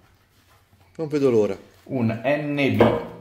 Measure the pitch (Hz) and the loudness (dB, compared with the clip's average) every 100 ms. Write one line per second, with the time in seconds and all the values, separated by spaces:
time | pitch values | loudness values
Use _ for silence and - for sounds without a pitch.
0 | _ _ _ _ _ _ _ _ _ - | _ _ _ _ _ _ _ _ _ -12
1 | 156 147 135 113 101 95 - _ - 131 | -6 0 4 4 2 -2 -12 _ -8 -2
2 | 113 110 131 147 147 143 135 107 113 - | -2 0 -2 -2 -2 -2 0 2 2 2
3 | - - | -6 -16